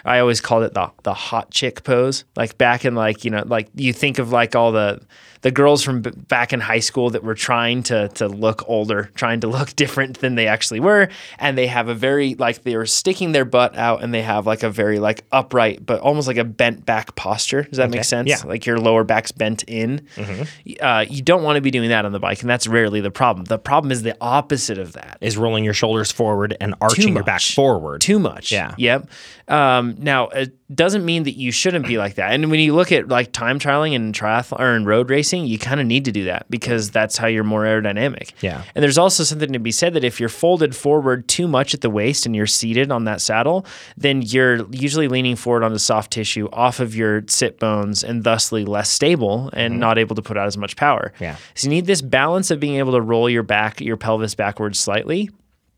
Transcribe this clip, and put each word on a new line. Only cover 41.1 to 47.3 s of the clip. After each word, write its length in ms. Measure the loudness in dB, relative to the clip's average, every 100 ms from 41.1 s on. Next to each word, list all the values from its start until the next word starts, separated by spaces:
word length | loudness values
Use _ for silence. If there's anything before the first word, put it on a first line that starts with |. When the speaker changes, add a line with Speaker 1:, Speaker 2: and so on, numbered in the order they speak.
| 0 -2
Speaker 1:
too 200 | -2 0
much 260 | 2 0
at 80 | -2
the 80 | -2
waist 360 | 0 0 0 -2
and 80 | 0
you're 100 | 0
seated 440 | 0 0 0 2
on 140 | 0 -2
that 160 | -2
saddle, 440 | 0 2 2 0 -4 -14 -20 -4
then 240 | 0 0
you're 460 | 0 2 4 2 -2
usually 360 | -4 -2 0 0
leaning 280 | 0 -2 -2
forward 280 | 0 0
onto 160 | 2 0
soft 320 | 0 0 -2
tissue 360 | -4 -4 -4 -4
off 260 | 0 0 0
of 160 | -4 -2
your 280 | 0 0
sit 320 | 0